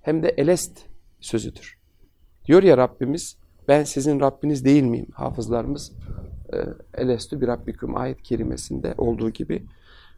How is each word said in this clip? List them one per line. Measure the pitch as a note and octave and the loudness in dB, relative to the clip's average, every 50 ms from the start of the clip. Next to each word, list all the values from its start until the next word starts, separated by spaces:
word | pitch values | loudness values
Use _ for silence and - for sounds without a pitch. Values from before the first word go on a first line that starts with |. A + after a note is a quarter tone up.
hem | - D3 D#3+ D#3+ D#3+ | -6 -4 -2 -2 0
de | E3+ | 0
elest | - - C#3 D#3+ F3+ E3+ - - - - - - - - - _ _ _ | 0 0 2 2 2 0 -2 -6 -14 -18 -20 -20 -20 -20 -20 _ _ _
sözüdür. | - - - A2+ A2 B2 - - - - - _ _ _ _ _ _ _ _ _ _ _ _ _ - | -12 -6 -4 -4 -4 -6 -12 -14 -18 -20 -20 _ _ _ _ _ _ _ _ _ _ _ _ _ 2
Diyor | - D3+ F#3+ G3 | 6 6 8 8
ya | F#3 C#3+ | 8 8
Rabbimiz, | B2 B2+ B2 - - C3 B2 D3 F3 - - - _ _ _ _ _ _ - | 8 6 2 0 -2 -4 -4 -4 -4 -6 -10 -16 _ _ _ _ _ _ 4
"Ben | C#3 D3+ D3 | 4 4 4
sizin | D3 - C#3+ C3+ D3+ D3 C#3 | 0 -2 -2 0 2 2 2
Rabbiniz | C#3+ C3+ - - - D3+ D3+ C3+ B2+ | 2 0 0 0 -2 -2 0 2 4
değil | C3+ C#3+ D3 C3+ | 6 6 6 6
miyim?" | A#2+ A#2 B2 - - - | 4 0 -2 -4 -8 -10
Hafızlarımız, | - B2+ C3 - B2 A2+ G#2+ A#2 A#2 A2+ C3+ C#3+ C#3+ - - - - - - - - - - - - - - - | -8 -8 -8 -6 -6 -4 -2 -2 -2 -2 -4 -6 -8 -8 -14 -16 -16 -14 -14 -12 -12 -12 -14 -14 -16 -12 -8 -6
e, | - - - - - - - - | -6 -6 -6 -10 -14 -18 -14 -8
"Elestü | - C3 B2+ A#2+ A2+ - - D#3 C#3+ | -4 -2 0 -2 -2 -4 -6 -6 -4
bir | C3 | -2
Rabbiküm" | A#2 A#2+ A#2 - A#2+ A2+ - - - - | -2 -2 -4 -6 -8 -10 -8 -6 -6 -4
ayet | - B2+ C3 C3 - - | -4 -4 -4 -6 -8 -6
kerimesinde | - A#2+ A2+ - - B2+ B2 - - C3+ C3 - - - - | -4 -4 -2 -2 -4 -6 -8 -8 -8 -8 -6 -6 -6 -4 -2
olduğu | A#2+ A#2 A#2 A2+ A2+ A2 | -2 -2 -2 -2 -4 -6
gibi | A2+ - - - E3+ F#3+ - - - _ _ - - - - - - | -6 -6 -8 -6 -6 -8 -8 -12 -20 _ _ -20 -20 -20 -20 -20 -12